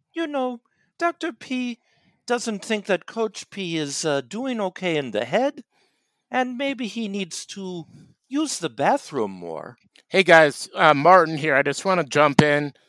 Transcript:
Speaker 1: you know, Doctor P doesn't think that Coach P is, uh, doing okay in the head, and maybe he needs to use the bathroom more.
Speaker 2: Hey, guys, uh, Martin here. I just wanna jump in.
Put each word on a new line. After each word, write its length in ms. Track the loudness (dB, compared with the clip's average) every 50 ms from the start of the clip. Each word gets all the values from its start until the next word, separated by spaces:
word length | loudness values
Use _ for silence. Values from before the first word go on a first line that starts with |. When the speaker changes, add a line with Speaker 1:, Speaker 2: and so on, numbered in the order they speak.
| _ _ _
Speaker 1:
you 120 | -8 -8
know, 340 | -4 -4 -4 -4 -4 -6 -8 _ _ _ _ _ _ _ _
Doctor 340 | -4 -4 -2 -4 -8 -8 -8
P 460 | -10 -10 -8 -6 -4 -4 -6 -8 -10 _ _ _ _ _ _ _ _ _
doesn't 400 | -4 -4 -2 -2 -6 -8 -8 -4
think 220 | -4 -4 -4 -2
that 180 | -2 -2 -2 -2
Coach 460 | -8 -6 -4 -4 -4 -4 -10 -18 _
P 260 | -10 -8 -8 -4 -4
is, 280 | -4 -4 -4 -6 -4 -2
uh, 160 | 0 -2 -2
doing 400 | -2 -6 -10 -8 -6 -6 -4 -4
okay 360 | -4 -6 -6 -4 -4 -2 -2
in 140 | 0 -2 -2
the 140 | -4 -4 -4
head, 400 | 0 0 0 0 0 -4 -8 -20 _ _ _ _ _ _ _ _ _ _ _ _ _
and 260 | -4 -2 -2 -2 -4
maybe 300 | -4 -4 -4 -4 -4 -6
he 220 | -8 -6 -6 -6 -4
needs 360 | -4 -6 -6 -6 -8 -12 -12
to 380 | -12 -14 -12 -10 -8 -8 -10 -10 -12 -18 -20 -20 _ _ _ _ _
use 300 | -4 -4 -2 -2 -4 -6
the 80 | -6 -8
bathroom 600 | -4 -2 0 2 2 0 -2 -6 -4 -4 -4 -4 -4
more. 440 | -10 -10 -10 -10 -10 -12 -14 -18 _ _ _ _ _ _ _
Speaker 2:
Hey, 140 | 0 2 6
guys, 460 | 8 8 8 8 6 4 -2 -12 -12 -2
uh, 200 | 2 4 6 6
Martin 420 | 6 6 8 8 8 6 4 0
here. 200 | -4 -2 0 0
I 60 | 2 2
just 220 | 0 -2 -2 -2
wanna 200 | 0 0 0 0
jump 360 | 0 2 4 4 4 4 4
in. 340 | 4 4 4 2 0 -4 -8 _ _